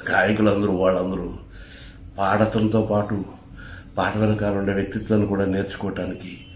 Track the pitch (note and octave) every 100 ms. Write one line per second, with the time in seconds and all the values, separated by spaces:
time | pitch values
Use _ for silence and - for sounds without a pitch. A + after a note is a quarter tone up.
0 | - F#2+ F#2+ G#2+ G#2+ G2 G#2 F#2 F#2 F#2
1 | F#2 F#2 F2 - - - - - - -
2 | - - G2 G#2 G#2+ A2 G#2+ A2 G2+ G#2
3 | G2+ G2+ F2 - - - - - - -
4 | F#2 G#2+ G#2+ G#2 G#2 G2+ G2 G2 G2 A2
5 | G#2+ G#2+ G2+ G2 F#2+ F#2+ F#2+ - G2 F2
6 | F2+ F2 - - -